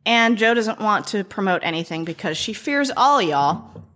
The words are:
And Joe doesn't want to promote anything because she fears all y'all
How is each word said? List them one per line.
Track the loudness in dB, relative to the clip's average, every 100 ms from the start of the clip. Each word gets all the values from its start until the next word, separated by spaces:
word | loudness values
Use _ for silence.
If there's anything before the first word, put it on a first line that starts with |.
| 0
And | 2 4 4
Joe | 4
doesn't | 2 0 -2
want | 0 0 0
to | -6
promote | -6 -4 0 0
anything | -2 -4 -4 -6 -8
because | -6 -6 -4
she | -6
fears | -6 -4 -2 0 2
all | 2 4
y'all | 2 2 2 0 -6 -20 -20